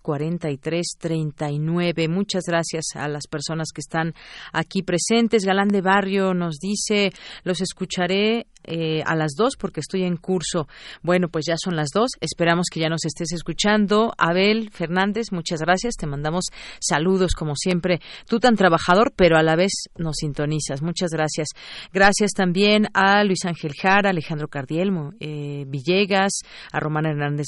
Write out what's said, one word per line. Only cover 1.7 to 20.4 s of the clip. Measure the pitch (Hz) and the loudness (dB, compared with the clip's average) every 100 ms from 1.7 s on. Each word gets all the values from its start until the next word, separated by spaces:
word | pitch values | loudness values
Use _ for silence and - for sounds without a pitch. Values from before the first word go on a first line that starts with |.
| 175 175 165 160 | 0 0 0 0
Muchas | 180 202 190 175 | 0 -2 -4 0
gracias | 170 160 160 - | -2 -2 -6 -6
a | - 147 | -6 -6
las | 147 - | -6 -8
personas | 151 151 160 156 | -8 -6 -6 -6
que | - | -8
están | - 165 165 - - - - | -6 -2 -2 -6 -16 -18 -6
aquí | 160 - 190 | -6 -2 -4
presentes. | 185 175 - 233 226 226 | -2 -2 2 2 4 2
Galán | 190 190 208 | 2 2 2
de | 202 | 2
Barrio | 180 196 190 196 190 | 4 2 2 0 2
nos | 180 170 | 0 -2
dice, | 147 190 208 - 208 196 - - - | -4 -4 -4 0 2 0 -2 -14 -8
Los | 180 175 | -4 -2
escucharé | 185 - 185 190 175 196 214 226 - _ - | -4 -4 -6 -2 0 2 2 0 -4 _ -8
eh, | 165 160 156 | -4 -2 0
a | - | 0
las | 160 156 143 | 0 0 0
dos | 247 - | 0 0
porque | 165 156 | -6 -6
estoy | - 190 | -4 -2
en | 180 170 | 0 -2
curso. | - 185 - 175 147 - - - | -2 -2 0 -4 -4 -10 -20 -6
Bueno, | 160 180 170 | 0 2 2
pues | 160 151 | -2 -2
ya | 165 | -2
son | 190 165 | -2 -2
las | 143 | 0
dos. | 202 254 - | 0 0 -2
Esperamos | 156 - 170 170 175 | -8 0 2 2 0
que | 160 | -2
ya | 160 | -2
nos | 165 | -2
estés | 156 - 160 | -4 -6 -6
escuchando. | 170 - 160 208 214 196 208 226 - | -6 -6 -2 2 2 4 2 2 0
Abel | 165 180 202 220 208 | 2 4 2 2 -2
Fernández, | - 160 185 196 214 226 | -6 -2 0 0 -2 -4
muchas | 180 - 160 | -6 -4 -2
gracias. | 160 185 240 - | 2 2 0 -6
Te | 151 | -6
mandamos | 139 156 175 - - - - | -4 -2 -2 -4 -10 -16 -10
saludos, | - 147 175 190 180 | -2 0 2 2 0
como | - 156 139 | 0 -4 -2
siempre. | 185 175 180 165 - - - | -2 0 0 -2 -4 -18 -4
Tú | 220 | 2
tan | 254 208 | 4 6
trabajador, | 185 165 - 185 247 - | 6 4 4 4 4 4
pero | 170 160 | 6 6
a | |
la | 160 165 | 6 4
vez | 196 - - - | 2 -2 -10 -6
nos | 165 139 | -6 -4
sintonizas. | 151 139 | -4 -2